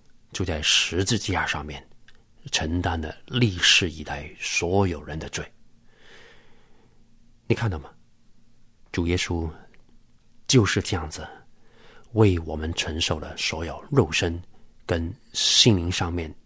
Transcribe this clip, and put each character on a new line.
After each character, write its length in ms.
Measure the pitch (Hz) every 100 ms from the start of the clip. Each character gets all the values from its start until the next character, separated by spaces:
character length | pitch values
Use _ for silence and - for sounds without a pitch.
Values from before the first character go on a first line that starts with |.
| - - -
就 140 | -
在 160 | 90 78
十 420 | 76 - - 85
字 160 | 98 110
架 280 | - 87 -
上 180 | 78
面 180 | 73 71 - - - - _ - -
承 320 | - 85 87
担 180 | 85 82
了 160 | 78 - -
历 280 | 123 120 87
世 340 | - - 90
以 140 | 80
来 260 | 73 71 71 -
所 480 | - - 85 95 98
有 160 | 78
人 160 | - 78
的 80 | 80
罪。 120 | - - - - - - - - - - - - - - - - - - - - - -
你 80 |
看 160 | - 113
到 80 | 85
吗？ 120 | 71 - - _ - - - - - _ -
主 140 | - 85
耶 100 | 90
稣 340 | - 85 82 - - - - - - - _ - -
就 180 | 135
是 160 | 98 -
这 160 | - 92
样 140 | 78
子 160 | - - - - - - - - - -
为 260 | 107 107 87
我 140 | 80
们 180 | 78 78
承 260 | 85 - 80
受 180 | - 80
了 180 | 78 78
所 280 | - 80
有 180 | 82 78 -
肉 220 | 139 104
身 280 | - 90 85 - - - - -
跟 260 | 85 82 101 -
心 440 | - - - 123 98
灵 140 | 85
上 220 | 90 87
面 200 | 87 80 -